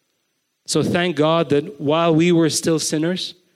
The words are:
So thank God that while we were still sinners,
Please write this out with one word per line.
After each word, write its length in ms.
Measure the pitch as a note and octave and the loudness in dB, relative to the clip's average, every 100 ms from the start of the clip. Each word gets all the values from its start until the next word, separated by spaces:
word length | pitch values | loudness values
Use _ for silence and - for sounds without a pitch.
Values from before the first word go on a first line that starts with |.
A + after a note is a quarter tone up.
| _ _ _ _ _ _ - | _ _ _ _ _ _ -4
So 180 | D#3+ | -2
thank 340 | C#3+ F3 F3 C#3+ | 0 0 -2 0
God 320 | D3+ E3 D#3 | 2 2 2
that 320 | C#3+ D3+ - | 0 -2 -6
while 340 | C#3+ D#3+ E3+ D#3+ | -2 0 2 2
we 160 | F3 | 4
were 180 | E3 E3 | 4 2
still 300 | - F3 D#3+ | 0 -2 -2
sinners, 540 | - D#3 D#3+ F3+ - - _ | -2 -4 -2 -4 -8 -14 _